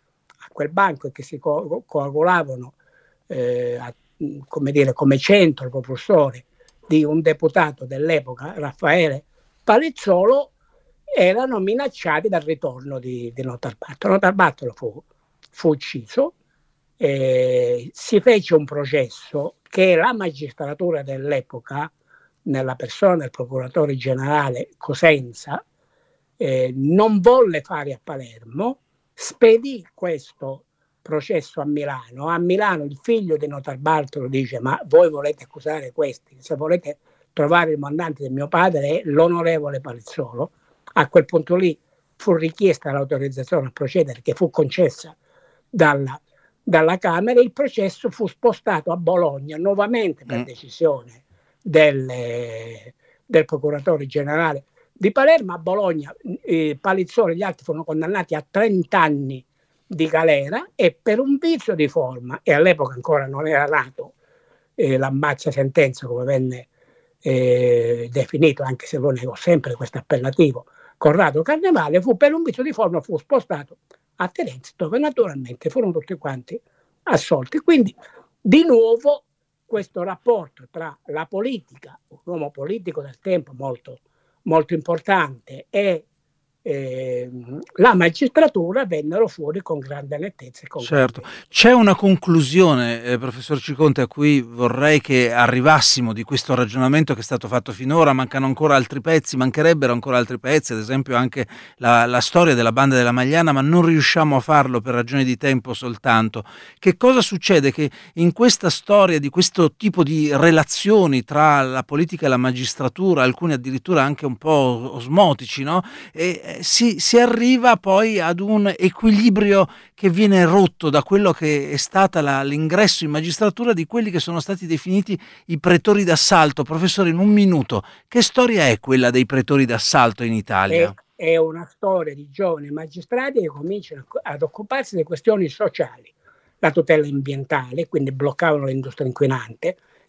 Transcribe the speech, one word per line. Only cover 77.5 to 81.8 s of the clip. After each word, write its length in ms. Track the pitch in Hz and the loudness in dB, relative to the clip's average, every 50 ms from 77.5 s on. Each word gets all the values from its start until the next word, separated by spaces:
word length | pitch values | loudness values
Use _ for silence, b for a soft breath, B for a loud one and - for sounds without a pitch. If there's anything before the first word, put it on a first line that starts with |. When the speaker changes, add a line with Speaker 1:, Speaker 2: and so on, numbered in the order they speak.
| - 311 | -8 -4
Speaker 1:
Quindi 360 | - - 330 277 220 196 - b b b b b b b b b | 2 4 4 4 4 0 -2 b b b b b b b b b
di 220 | - 202 202 311 339 | 2 4 6 6 6
nuovo 580 | 330 247 226 226 226 233 233 - 285 294 - _ _ _ _ _ _ _ _ _ | 6 4 4 4 4 2 2 2 0 0 -2 _ _ _ _ _ _ _ _ _
questo 360 | - 226 208 190 _ - 180 175 | -6 -6 -6 -6 _ -8 -8 -8
rapporto 640 | 190 185 - - 240 233 202 165 139 _ _ 131 _ | -8 -8 -4 0 0 0 0 -2 -10 _ _ -20 _
tra 260 | - 165 165 156 147 _ _ | -14 -14 -14 -14 -14 _ _
la 180 | - 147 151 160 | -10 -8 -8 -8
politica, 680 | - - 196 220 269 262 196 - _ - - | -8 -6 -6 -6 -6 -6 -8 -12 _ -20 -20